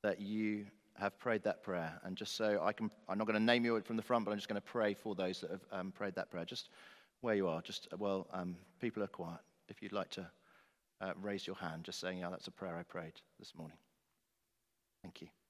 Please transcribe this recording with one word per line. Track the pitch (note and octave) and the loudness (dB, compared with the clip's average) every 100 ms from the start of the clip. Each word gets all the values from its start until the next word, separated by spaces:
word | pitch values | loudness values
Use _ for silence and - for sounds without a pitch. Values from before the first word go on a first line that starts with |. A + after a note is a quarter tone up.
that | G#2 F#2+ | 2 0
you | G2 G#2+ G#2+ G#2 G2+ - _ - | 0 0 2 0 -4 -14 _ -2
have | G2+ - | -2 0
prayed | B2+ A2 | 2 2
that | G#2 - | 2 0
prayer. | - F2+ E2 D#2 | -2 -2 -2 -4
And | F#2+ | -8
just | F#2 G#2 - | -6 -4 2
so | G#2+ G2+ | 4 6
I | F2 | 4
can, | G#2+ G#2+ - - | 2 -4 -6 -4
I'm | G2 | 0
not | A2 | 4
gonna | G#2+ | 6
name | A2 A#2+ | 8 8
you | A#2 A2+ | 6 2
from | G2 A2+ | 2 -4
the | |
front, | - A#2+ G#2 | 2 2 4
but | |
I'm | G#2 | -2
just | - | 0
gonna | G#2 | -2
pray | - A#2+ G#2+ | 0 2 4
for | G2 A2 | 2 -2
those | F#2+ F#2 F#2 | 0 0 0
that | D#2+ | -4
have, | F#2 - | -6 -4
um, | G2 F#2 | -4 -4
prayed | F#2 G2+ F#2 | -2 -2 -2
that | F#2 | -4
prayer. | F2+ | -4
Just | E2+ - - - - - - _ | -4 -6 -8 -16 -20 -20 -20 _
where | A#2+ G#2 | 2 4
you | F#2+ | 6
are, | D#2+ | 2
just, | - - - | -2 -8 -8
uh, | F#2 | -2
well, | G#2 F#2+ F2+ | 0 0 -2
um, | F#2 F2+ F2 - _ | -4 -4 -4 -10 _
people | A#2+ G#2+ | -2 0
are | G2+ | -4
quiet. | - E2+ E2 - _ - | -2 -8 -8 -12 _ -18
If | - | -12
you'd | G#2 | -6
like | G2+ F#2 | -4 -4
to, | - E2+ _ _ - _ _ _ _ | -6 -10 _ _ -20 _ _ _ _
uh, | F#2+ F2+ | -6 -2
raise | G2+ G2 - | -2 -2 -4
your | F#2 | -4
hand, | F2 D#2+ | -4 -4
just | E2+ F2+ | -6 -4
saying, | F2+ F#2 | -4 -2
"Yeah, | F2 | -4
that's | F#2 - | -4 -8
a | |
prayer | - F#2+ E2+ | -8 -6 -4
I | |
prayed | F2 - D#2+ - _ _ | -6 -8 -8 -12 _ _
this | - | -18
morning." | - D#2+ D#2 _ _ _ _ _ _ _ _ _ _ _ _ | -12 -12 -12 _ _ _ _ _ _ _ _ _ _ _ _
Thank | F3+ - | -18 -14
you. | - _ _ | -16 _ _